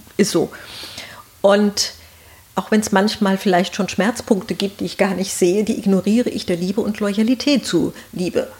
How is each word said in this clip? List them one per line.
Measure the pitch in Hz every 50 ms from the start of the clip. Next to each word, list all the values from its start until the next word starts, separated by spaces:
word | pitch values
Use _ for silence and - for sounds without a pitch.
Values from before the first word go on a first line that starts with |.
| - - -
ist | - 202 -
so. | - 170 - - - - - - - - - - - - - - - - - - - -
Und | - 196 202 208 208 202 202 - - - - - - - - - - - - - - _ -
auch | - 185 -
wenn's | 220 214 208 - 208
manchmal | 190 196 214 - - 208 196 190 190
vielleicht | - 208 185 175 190 - -
schon | - 190 180
Schmerzpunkte | - - 185 214 254 - - - 226 190 185 - 185
gibt, | 170 196 202 - -
die | 196
ich | 180 - -
gar | 196 196 185
nicht | 180 196 - -
sehe, | - 190 175 180 208 214
die | 202 226 -
ignoriere | 196 196 190 185 - 202 214 240 240 -
ich | - 202 -
der | - 180
Liebe | 170 180 185 208 - 202
und | 208 214 -
Loyalität | 208 202 196 214 220 220 262 233 - 294 294 233 -
zuliebe | - - 165 - 170 - - - - - - 180 165 - - - - -